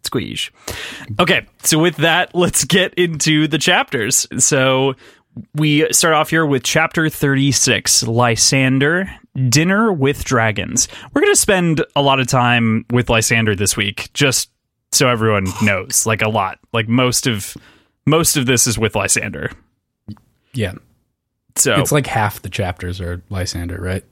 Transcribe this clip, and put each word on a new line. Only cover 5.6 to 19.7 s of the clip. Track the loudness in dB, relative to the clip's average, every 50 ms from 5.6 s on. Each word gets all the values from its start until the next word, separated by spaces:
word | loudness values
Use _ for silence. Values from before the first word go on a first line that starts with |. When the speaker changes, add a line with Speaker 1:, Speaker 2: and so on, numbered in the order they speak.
| 0 2 4 2 2 2 2
Speaker 1:
start | 0 2 2 2
off | 2 0 2
here | 2 0 2
with | 2 0 0 -2
chapter | 0 0 0 0 0 0 0 -2 -2
thirty-six, | -2 0 0 0 2 2 2 2 2 2 2 2 0 0 0 0 0 0 0
Lysander, | 0 0 2 2 2 2 2 2 2 2 2 2 2 2 2 2 2 0 -2 -4 -6 -10 -16 _ _ _ -2 0 2
Dinner | 2 2 2 2 2 2 2 2 0
with | 2 0 0 0 -2 -4
Dragons. | -2 0 2 2 0 0 -2 -6 -4 -2 -4 -4 -4 -6 -18 -20 -4 -2
We're | 0
gonna | 2 4 4 2
spend | 2 2 2 2 2 2 0 0 -2 -2 _
a | 0
lot | 2 2 2 2
of | 2 2
time | 2 2 4 4 4 4 2 2 0 0 -2 _
with | 0 0 2 4
Lysander | 2 2 2 2 2 2 2 0 0
this | 0 0 -2 0 -2
week, | -2 -4 -4 -8 -12 -12 _
just | 0 0 2 2 -2 -4 _ _ _ _ _ _ _ _ _
so | 0 2 2 2
everyone | 2 2 2 2 2 2 0 -2 -4 0 0
knows, | 0 0 0 -4 -4 -4 -2 0
like, | 0 0 0
a | 0 0
lot. | 0 0 -2 -2 -6 _ _ _ -4
Like, | -4 -2 0
most | 0 2 2 2 0 0 -2
of, | -2 -2 -2 -6 -10 -14 -16 -20 -20 _ _ _ _ _ _ _
most | 2 2 2 2 2 0
of | 0 0
this | 2 2 2 2 0
is | 0 0
with | 0 0 0 0
Lysander. | -2 0 -2 -2 -2 -6 -8 -8 -10 -10 -10 -12 _ _